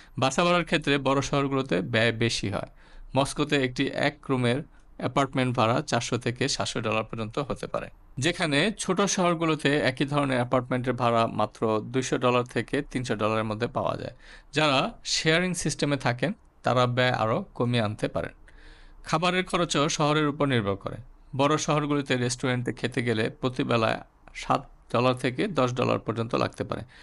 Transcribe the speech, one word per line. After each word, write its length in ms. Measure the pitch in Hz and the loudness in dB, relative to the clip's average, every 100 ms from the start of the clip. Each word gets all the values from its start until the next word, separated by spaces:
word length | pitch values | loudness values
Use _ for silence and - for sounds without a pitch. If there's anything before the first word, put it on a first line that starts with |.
| - - | -14 -2
বাসা 240 | 131 185 | 0 2
ভাড়ার 220 | 175 175 165 | 2 2 2
ক্ষেত্রে 320 | 170 147 143 | 0 2 0
বড় 240 | 131 139 | 2 0
শহরগুলোতে 600 | 131 143 139 135 127 175 | 0 0 0 0 0 -2
ব্যয় 300 | 139 113 117 | 0 2 2
বেশি 380 | 113 117 - 104 | 2 0 -2 -4
হয়। 200 | 98 - - - - - 127 | -4 -8 -14 -20 -20 -4 0
মস্কোতে 400 | 139 - 151 147 | 0 0 0 0
একটি 220 | 127 127 135 | 0 0 -2
এক 300 | - 143 147 - | 0 -2 -2 -2
রুমের 300 | 131 127 127 165 - - - | 0 2 0 -4 -16 -20 -6
অ্যাপার্টমেন্ট 600 | 123 127 135 135 127 123 | -2 0 0 2 0 2
ভাড়া 240 | 110 127 | 2 2
চারশো 360 | 151 120 - 120 | 0 -2 0 -2
থেকে 300 | 120 120 127 | -2 -2 -2
সাতশো 340 | - 98 135 | -2 -4 -4
ডলার 220 | 113 110 | -2 -2
পর্যন্ত 360 | 110 113 110 127 | -2 -6 -6 -6
হতে 280 | 135 - - | -4 -6 -6
পারে, 200 | - - - - - | -6 -8 -14 -16 -4
যেখানে 520 | 139 170 170 143 190 214 | -2 0 0 2 2 0
ছোট 240 | - 185 | -2 0
শহরগুলোতে 760 | 196 - 175 170 165 156 139 139 | 0 2 2 2 0 2 2 2
একই 280 | 110 123 139 | 2 0 0
ধরনের 300 | 147 139 131 | 0 2 2
অ্যাপার্টমেন্টের 580 | 123 131 127 127 123 | 2 0 0 -2 -2
ভাড়া 340 | 123 120 117 113 | 0 2 4 2
মাত্র 540 | 104 107 - 113 110 117 | 2 -2 0 0 2 0
দুইশো 320 | 131 123 135 | -4 -2 0
ডলার 260 | 123 123 | 2 2
থেকে 380 | 123 127 110 135 | 0 -4 -2 -4
তিনশো 340 | 147 127 123 107 | -4 -4 -4 0
ডলারের 280 | 107 110 | 0 0
মধ্যে 240 | 110 107 120 | -2 -2 -4
পাওয়া 300 | 120 87 - | -2 -2 -2
যায়। 160 | - - - - - | -6 -12 -20 -20 -6
যারা 400 | 147 151 131 170 - - | 0 2 2 0 -4 -6
শেয়ারিং 480 | - 160 160 180 | -2 2 2 2
সিস্টেমে 440 | 175 165 - 147 143 | -2 -4 -2 -2 0
থাকেন, 360 | 127 120 139 220 - _ | 0 0 -2 -4 -12 _
তারা 240 | - 120 123 | 0 2 2
ব্যয় 240 | 123 127 | 2 2
আরও 340 | 123 110 139 202 - | 2 0 -2 -4 -2
কমিয়ে 280 | 120 123 | 0 0
আনতে 240 | 107 104 - | 0 -2 -4
পারেন। 240 | - - - - - - - - - | -4 -6 -10 -20 -20 -20 -20 -20 -18
খাবারের 400 | - 160 180 180 | -4 0 2 0
খরচও 460 | 180 180 165 156 147 | 0 0 0 2 2
শহরের 380 | - 147 151 147 | 2 2 2 2
উপর 180 | 143 143 | 0 2
নির্ভর 300 | 123 101 98 | 2 0 -2
করে। 200 | - - - - - 131 | -4 -10 -14 -20 -10 0
বড় 220 | 143 151 | 2 2
শহরগুলিতে 600 | - 151 147 147 139 127 | 0 0 0 0 0 0
রেস্টুরেন্টে 560 | 123 - 131 123 123 | 0 -2 -2 -2 -2
খেতে 300 | 120 117 127 | -4 -4 -2
গেলে 260 | 117 110 107 | 0 0 -2
প্রতি 340 | - 131 123 | -2 -4 -2
বেলায় 360 | 131 120 113 - - _ - - | 0 2 2 0 -6 _ -20 -8
সাত 340 | - 131 - - - | -2 -2 -2 -20 -4
ডলার 220 | 117 127 | 2 2
থেকে 340 | 127 131 123 208 | 2 -2 -2 -2
দশ 260 | 147 127 | 0 0
ডলার 260 | 123 117 113 | 2 0 0
পর্যন্ত 360 | - 110 117 - | -2 -4 -2 0
লাগতে 280 | - - | -2 -2
পারে, 180 | - - - - | -6 -6 -10 -16